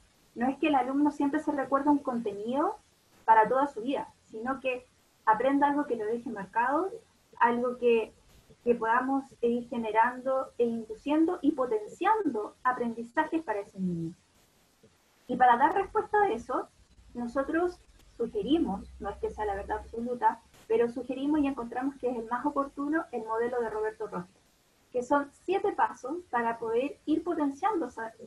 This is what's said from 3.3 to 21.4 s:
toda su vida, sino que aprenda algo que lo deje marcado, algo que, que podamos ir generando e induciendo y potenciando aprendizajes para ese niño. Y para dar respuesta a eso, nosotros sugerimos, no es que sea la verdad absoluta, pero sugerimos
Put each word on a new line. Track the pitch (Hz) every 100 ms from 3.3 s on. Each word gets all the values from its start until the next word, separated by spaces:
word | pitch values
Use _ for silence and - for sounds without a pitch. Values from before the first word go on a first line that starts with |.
| 220 214
toda | 262 277
su | -
vida, | 240 247 - - _
sino | 220 240 269
que | 262 247 - _ _ _ -
aprenda | 220 254 277 285
algo | 285 285
que | 226
lo | 208
deje | 240 254
marcado, | 202 190 226 247 294 381 466 - _ _ -
algo | 240 240 247 240
que, | 240 233 214 - _ - _ -
que | - 233
podamos | 220 233 262 269 269 -
ir | 240 240 233
generando | 240 220 220 240 254 254 262 269 -
e |
induciendo | 240 226 220 440 - 302 320 359
y | 277
potenciando | - 247 214 415 - 370 440 349 220 208 -
aprendizajes | 247 247 240 226 233 - 311 320
para | 320 220
ese | 202 196
niño. | 185 170 165 - _ _ _ _ _ _ _ _ _ _ -
Y | 247
para | 247 240
dar | 294
respuesta | 381 381 427 - 427
a | 403
eso, | 240 - 269 427 _ _ _ -
nosotros | 240 240 277 277 320 359 - _ _ _ -
sugerimos, | 233 214 202 330 269 196 - -
no | 403
es | -
que | 427
sea | 427 427
la |
verdad | - 403 427
absoluta, | - 233 240 247 - - - - -
pero | 226 233
sugerimos | 240 247 262 285 302